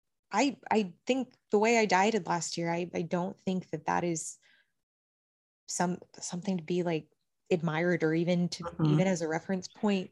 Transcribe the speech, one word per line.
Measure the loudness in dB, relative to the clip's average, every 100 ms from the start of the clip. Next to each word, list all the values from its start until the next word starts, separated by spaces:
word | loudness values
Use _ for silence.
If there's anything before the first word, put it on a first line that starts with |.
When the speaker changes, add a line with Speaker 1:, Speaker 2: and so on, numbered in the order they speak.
| _ _ _
Speaker 1:
I, | 0 0 -2 0
I | 0 0 -4 -2
think | -2 -2 _ _
the | 2
way | 4 4
I |
dieted | 4 4 4 2 -2
last | -4 -4 -4
year, | -2
I, | -2 -4
I | -4
don't | -2 -2 -4 -6
think | -4 -4 -4
that | -6
that | -2 0
is | 0 -4 -8 -14 _ _ _ _ _ _ _ _ _ _ _ _ -10
some, | -2 -2 -2 -10 -16
something | -10 -8 -4 -4
to |
be, | -2 -2
like, | -2 -4 -6 _ _ _ -4
admired | -2 0 0 0 2
or | 2
even | 2 2 2 0
to, | -4
Speaker 2:
Mm-hmm. | -10 0 4
Speaker 1:
even | 4 4
as | 0
a | -2
reference | -2 -2 -6 -6
point, | -4 0 0 -2